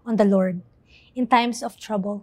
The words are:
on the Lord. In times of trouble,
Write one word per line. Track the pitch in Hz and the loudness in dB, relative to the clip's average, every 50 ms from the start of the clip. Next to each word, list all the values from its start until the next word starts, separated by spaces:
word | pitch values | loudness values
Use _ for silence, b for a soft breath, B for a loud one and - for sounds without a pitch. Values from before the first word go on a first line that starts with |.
| b | b
on | 233 226 190 214 | -4 0 2 4
the | 202 | 4
Lord. | 196 190 185 185 180 180 - _ _ _ _ b b b b b b 247 | 4 4 2 0 -2 -6 -10 _ _ _ _ b b b b b b -6
In | 247 | -2
times | 233 262 233 240 240 233 240 - | 2 2 2 2 2 -2 -6 -8
of | 240 - - - | -12 -12 -12 -10
trouble, | - 214 208 185 208 208 202 | -6 -4 -4 -4 -4 -6 -8